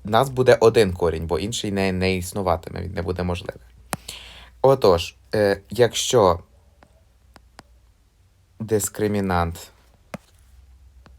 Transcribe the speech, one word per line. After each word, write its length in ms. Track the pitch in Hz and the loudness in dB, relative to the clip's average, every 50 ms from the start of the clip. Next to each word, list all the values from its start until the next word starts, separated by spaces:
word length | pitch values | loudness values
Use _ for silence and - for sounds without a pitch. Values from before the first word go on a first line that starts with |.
| - | -8
в 60 | 104 | -2
нас 180 | 107 113 135 139 | 0 0 0 0
буде 300 | 127 127 127 120 120 - | -2 0 4 4 4 6
один 320 | 113 113 113 123 107 92 87 | 6 4 4 4 2 2 0
корінь, 340 | 87 90 85 82 82 82 | -2 -2 -2 -2 -4 -4
бо 120 | 80 85 69 | -4 -4 -4
інший 340 | 92 107 120 - - 107 98 | -4 -6 -6 -8 -6 -4 -2
не, 200 | 98 95 98 92 | -2 -2 -2 -2
не 240 | 92 92 95 95 | -2 -2 -2 -2
існуватиме, 640 | 92 87 87 - 104 98 92 82 82 - - 87 90 | -2 -4 -6 -8 -4 -2 -2 -2 -2 -4 -8 -12 -10
він 120 | 90 90 90 | -10 -10 -8
не 100 | 92 87 | -8 -6
буде 200 | 92 90 87 90 | -6 -6 -6 -4
можливий. 400 | 90 87 87 - - - - - - _ _ _ _ - - - - - - - - - - - - - _ - | -4 -6 -6 -8 -12 -16 -16 -20 -20 _ _ _ _ -14 -14 -14 -16 -20 -20 -20 -20 -20 -20 -20 -20 -6 _ 2
Отож, 540 | 131 135 131 131 104 90 85 87 - - _ _ _ - | 4 4 4 4 4 4 4 0 -4 -12 _ _ _ -2
е, 260 | 110 104 101 98 98 - _ | 0 0 0 0 -2 -4 _
якщо 680 | 104 107 120 110 - - - - - 123 104 92 85 87 - _ _ _ _ _ _ _ _ _ _ _ _ _ _ _ _ _ _ - _ _ _ - _ _ _ _ _ _ _ _ _ _ _ _ _ _ _ _ _ _ _ _ | 0 2 2 2 2 -2 -4 0 2 4 4 4 4 2 -4 _ _ _ _ _ _ _ _ _ _ _ _ _ _ _ _ _ _ -20 _ _ _ -20 _ _ _ _ _ _ _ _ _ _ _ _ _ _ _ _ _ _ _ _
дискримінант, 1080 | 110 107 110 104 98 - - - 107 107 104 101 98 95 90 87 85 85 87 - - - _ _ _ _ _ _ _ _ - - _ _ _ _ _ _ _ - - _ - _ _ - _ - _ - - | -6 -2 -2 -2 -2 -4 -6 -4 -4 -2 -2 -2 -2 0 0 0 0 -2 -4 -8 -16 -20 _ _ _ _ _ _ _ _ -18 -18 _ _ _ _ _ _ _ -20 -20 _ -20 _ _ -20 _ -20 _ -20 -20